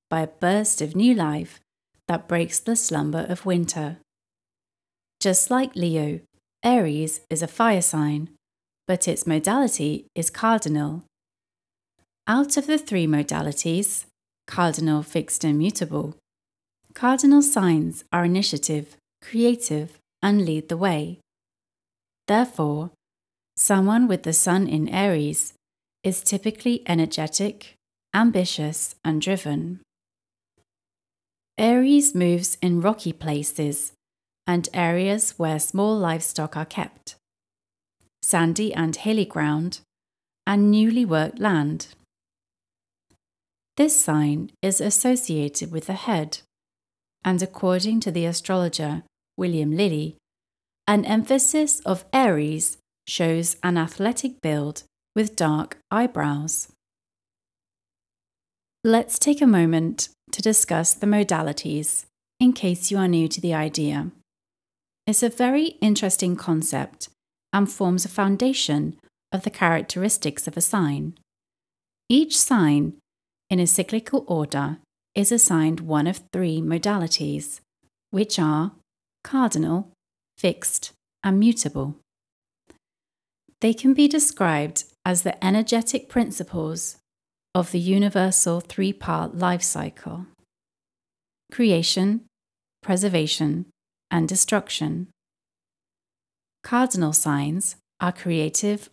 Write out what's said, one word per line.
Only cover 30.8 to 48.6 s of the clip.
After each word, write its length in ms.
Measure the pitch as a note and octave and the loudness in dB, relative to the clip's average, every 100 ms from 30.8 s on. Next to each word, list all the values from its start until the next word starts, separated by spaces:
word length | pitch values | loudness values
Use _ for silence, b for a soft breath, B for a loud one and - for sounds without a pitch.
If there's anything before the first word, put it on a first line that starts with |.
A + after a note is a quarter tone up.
| _ _ _ _ _ _ _ - | _ _ _ _ _ _ _ 0
Aries 560 | A3 B3 C4 C#4+ C#4+ F3+ | 4 4 6 6 6 4
moves 420 | F3 F3 F3+ - | 2 2 0 -2
in 220 | F3+ F3 | 0 2
rocky 320 | F3+ A3 E3+ | 2 0 -4
places 800 | D#3+ D#3+ D3 D3 - D3 D3 - - _ _ _ _ - | -6 -4 -4 -4 -4 -2 -4 -6 -10 _ _ _ _ -2
and 200 | F3 E3+ | 0 0
areas 600 | F3+ E3+ F3 F#3+ G#3 - - | -2 0 0 0 0 -2 -2
where 220 | E3 D#3 | -2 -2
small 360 | - F#3+ G#3 G#3+ | -2 0 0 0
livestock 640 | F3 E3 - - D3+ D#3 | 0 -2 -4 -6 -6 -8
are 80 | D#3 | -10
kept, 480 | - E3 - - - _ _ _ _ _ _ _ _ _ _ | -8 -10 -12 -20 -20 _ _ _ _ _ _ _ _ _ _
sandy 500 | - F3 E3 E3 G#3+ | 0 2 2 0 -4
and 220 | D#3+ E3 D#3+ | -2 -4 -2
hilly 300 | G#3+ A3 F#3+ | -2 0 -2
ground, 560 | D#3+ D3+ D3+ E3+ - _ _ _ _ _ _ - | -2 -2 -2 -4 -8 _ _ _ _ _ _ -2
and 240 | G3+ G#3 | 4 6
newly 340 | G#3 A3 A#3 A#3 | 6 4 2 2
worked 320 | D#3+ D3+ - | 2 0 -2
land. 520 | G#3 E3+ D3 D#3 - - _ _ _ _ _ _ _ _ _ _ _ _ _ _ _ _ _ - | 0 2 0 -4 -10 -20 _ _ _ _ _ _ _ _ _ _ _ _ _ _ _ _ _ 0
This 200 | D4 - | 2 4
sign 540 | - D3+ D3 D3 - _ | 2 2 2 0 -6 _
is 200 | F#3+ F#3+ | -2 -2
associated 920 | G#3 - B3+ B3+ - D#3 D3 D3 E3 | 0 0 2 0 -2 -2 -4 -6 -8
with 140 | D#3+ D#3 | -8 -8
the 80 | |
head, 460 | - - F#3+ D3+ - - _ _ _ _ _ _ _ | -6 -2 -2 -2 -8 -16 _ _ _ _ _ _ _
and 180 | - F3+ | -2 -2
according 600 | F#3 - F#3 F#3 G3+ A3+ | -2 -4 -2 0 0 0
to 100 | A3 | 0
the 140 | E3+ E3+ | -2 -2
astrologer 800 | E3+ - F#3 | -4 -2 -2